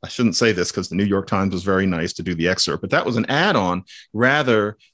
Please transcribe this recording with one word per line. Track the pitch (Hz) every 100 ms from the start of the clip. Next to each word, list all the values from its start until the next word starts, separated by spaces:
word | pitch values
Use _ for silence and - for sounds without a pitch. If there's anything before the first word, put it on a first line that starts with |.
I | -
shouldn't | - 120 85
say | 117
this | 92 -
'cause | - 92
the | 87
New | 101
York | 98 95
Times | 98 98
was | 92
very | 87 95 95
nice | 87 80
to | -
do | 87
the | 85 82
excerpt, | 92 - 73
but | 95
that | 147 -
was | 113
an | 110
add-on | 139 185 151 92 90 92 - -
rather | 107 123 147 131 110 104 107 _